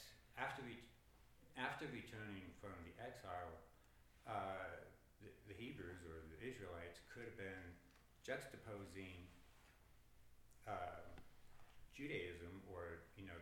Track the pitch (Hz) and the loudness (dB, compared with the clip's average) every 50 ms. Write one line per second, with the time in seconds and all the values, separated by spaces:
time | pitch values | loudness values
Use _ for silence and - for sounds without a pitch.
0 | - - - - - - - 123 131 131 127 139 123 120 113 - - - - - | -6 -8 -8 -10 -14 -6 2 4 6 6 6 4 2 0 0 -2 -4 -8 -12 -14
1 | - - - - - - - - - - - 131 127 143 - - 156 135 123 107 | -16 -16 -16 -16 -16 -16 -16 -14 -14 -4 4 6 6 8 8 6 4 4 4 2
2 | - - 117 107 107 104 98 95 92 87 - - 104 98 92 87 82 87 90 - | 2 0 0 0 2 2 2 0 0 -2 -4 -2 -2 -2 -2 0 -2 -4 -2 -2
3 | 117 127 - - - 92 87 90 87 80 82 - - - - - - - - - | -2 -2 -2 0 2 2 4 4 4 2 0 -4 -6 -10 -14 -16 -16 -16 -16 -16
4 | - - - - - 117 110 101 95 95 95 92 92 90 87 - - - - - | -16 -16 -16 -6 0 6 6 8 8 8 6 6 4 2 2 -2 -4 -6 -8 -12
5 | - - - - 107 101 - - - 107 95 95 117 135 - - 87 87 90 87 | -14 -16 -14 -10 -10 -8 -8 -8 -6 -6 -2 0 2 0 2 0 0 0 0 -2
6 | 85 82 80 80 80 80 80 80 113 131 127 - 95 90 85 85 85 87 - - | -2 -2 -2 -2 -2 -4 -4 0 0 0 2 2 0 0 2 2 0 0 -2 -4
7 | - - - 123 117 110 101 104 98 95 95 92 90 87 87 - - - - - | -6 -6 -4 -2 -2 -2 0 2 2 2 2 2 0 -4 -6 -6 -10 -12 -14 -16
8 | - - - - - 123 135 135 - - - - - 113 104 101 101 95 92 98 | -16 -16 -16 -2 4 4 4 6 4 0 -4 -4 -2 0 0 0 0 0 -2 -2
9 | 95 92 90 87 90 87 - - - - - - - - - - - - - - | -2 -2 -2 -4 -6 -8 -8 -10 -12 -12 -14 -14 -16 -16 -16 -16 -16 -16 -16 -16
10 | - - - - - - - - - - - - - 110 98 92 87 90 85 82 | -16 -14 -14 -14 -12 -12 -12 -12 -12 -14 -12 -6 2 4 4 6 4 4 2 0
11 | - - - - - - - - - - - - - - - - - - - - | -2 -2 -4 -4 -4 -6 -8 -8 -8 -8 -8 -8 -8 -8 -8 -8 -8 -6 -2 0
12 | 139 147 139 95 87 90 85 82 87 87 95 95 95 98 95 87 85 85 85 82 | 2 4 6 6 6 4 2 0 -2 -2 -2 -2 -2 -2 0 0 0 0 0 -2
13 | 85 - - 104 98 90 85 82 | -4 -8 -6 -4 -4 -2 -2 -2